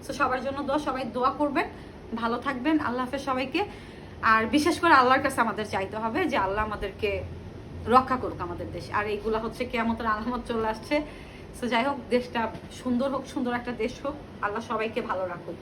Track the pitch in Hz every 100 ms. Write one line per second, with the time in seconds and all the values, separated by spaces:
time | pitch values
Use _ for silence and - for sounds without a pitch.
0 | - 262 269 262 254 277 262 277 294 262
1 | 254 214 247 277 294 262 427 - - -
2 | - 226 233 240 247 254 254 320 285 240
3 | 254 277 277 254 262 320 403 - - -
4 | - - 233 220 226 285 302 330 339 294
5 | 247 262 277 262 226 202 214 208 196 208
6 | 226 240 370 247 190 202 214 208 202 -
7 | 208 196 180 - - - - - 220 247
8 | 254 - 190 165 180 175 170 175 - -
9 | 208 202 220 220 226 226 247 240 226 226
10 | 233 214 226 247 240 226 220 220 - 294
11 | 302 - - - - - 240 233 247 285
12 | 233 247 247 240 220 - - - 254 240
13 | 277 262 - - 247 240 240 240 226 -
14 | 277 285 - - 202 202 - 220 220 233
15 | 226 190 185 175 - -